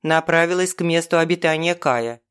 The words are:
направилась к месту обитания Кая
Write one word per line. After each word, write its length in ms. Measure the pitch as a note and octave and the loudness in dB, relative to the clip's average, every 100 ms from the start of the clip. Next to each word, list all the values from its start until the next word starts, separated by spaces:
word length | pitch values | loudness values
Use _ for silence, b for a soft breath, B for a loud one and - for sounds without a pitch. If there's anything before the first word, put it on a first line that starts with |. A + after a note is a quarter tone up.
направилась 720 | D#3 D#3+ D#3 E3 E3+ F3+ F#3 | 2 0 2 2 2 0 -2
к 80 | - | -2
месту 360 | E3+ E3 E3 E3+ | 0 0 0 0
обитания 560 | E3 F3 E3 D#3+ E3+ | 2 0 0 0 -2
Кая 460 | F3 D3+ B2 A#2 A#2 _ | -2 0 0 -2 -8 _